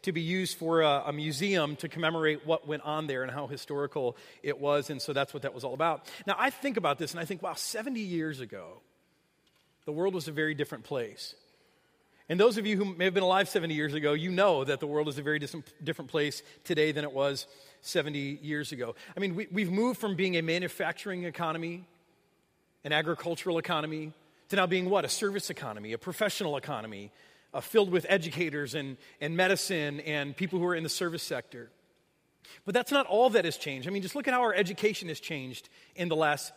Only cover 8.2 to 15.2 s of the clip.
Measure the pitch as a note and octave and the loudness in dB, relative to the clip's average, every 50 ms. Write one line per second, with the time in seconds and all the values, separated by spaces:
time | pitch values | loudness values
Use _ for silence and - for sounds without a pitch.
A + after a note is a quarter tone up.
8.2 | D#3 D#3+ D3 C3 B2+ G2+ G#2+ G2 E2+ D#2+ - - _ _ _ _ _ _ _ _ | -2 -2 -4 -6 -10 -10 -10 -12 -12 -14 -16 -20 _ _ _ _ _ _ _ _
9.2 | _ _ _ _ _ _ _ _ _ _ _ _ - D#3 D3+ D#3+ F3+ G3 F#3 F3+ | _ _ _ _ _ _ _ _ _ _ _ _ -8 -6 -2 0 0 0 0 -2
10.2 | C#3 D#3+ D3+ D#3 D#3 D#3 D#3 C#3 D3 - D#3 A#2 - - D3 C3 A#2 G#2 G#2+ - | -6 -4 -2 0 0 0 2 0 -2 -4 -4 -12 -8 -4 -4 -4 -4 -4 -8 -12
11.2 | - - - - _ _ _ _ _ _ _ _ _ _ _ _ _ _ _ _ | -14 -14 -16 -18 _ _ _ _ _ _ _ _ _ _ _ _ _ _ _ _
12.2 | _ - E3 F3+ G#3 B3 G#3+ A3+ G3 G#3+ G#3+ F#3 G#3 G3 - E3 F3+ F#3+ F3 G3 | _ -2 4 6 6 6 6 4 0 0 2 2 0 -2 0 0 0 2 4 4
13.2 | F#3+ F#3 F#3 F#3+ G3 - - G3 E3 E3 D#3 D3+ D3+ D3 C#3+ D#3 D3 D3 D3+ D3+ | 4 6 6 6 4 4 2 0 0 0 0 0 0 0 0 0 2 2 2 2
14.2 | D#3+ F#3 F3+ F3+ G3+ G3+ E3 C#3 C3+ C3+ C#3+ C3+ D#3 C#3+ D3 D3+ D3+ D3+ C3 C#3+ | 0 0 2 4 6 6 6 4 2 0 -2 -2 -2 -2 0 0 0 0 -2 -4